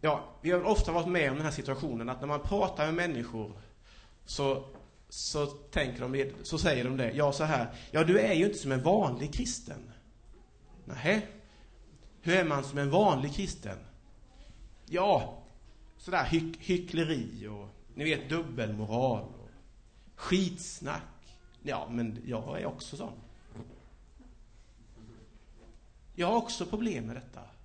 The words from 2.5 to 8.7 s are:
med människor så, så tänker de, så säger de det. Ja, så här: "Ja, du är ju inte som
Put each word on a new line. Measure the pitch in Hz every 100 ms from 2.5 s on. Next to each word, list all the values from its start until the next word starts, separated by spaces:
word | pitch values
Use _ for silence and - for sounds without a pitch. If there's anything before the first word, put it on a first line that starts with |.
| 202 185 - 151
med |
människor | 165 175 135 117 113 104 101 - - - - - -
så, | - - 139 135 - - - - -
så | - - 151 143
tänker | - - - 135 117 127
de, | 135 135 -
så | - 165
säger | 175 131
de | 123 131
det. | 120
Ja, | 127 147
så | 139
här: | 156 143 113 - -
"Ja, | 151
du | 160 185
är | 220
ju | 175
inte | 190 208
som | 135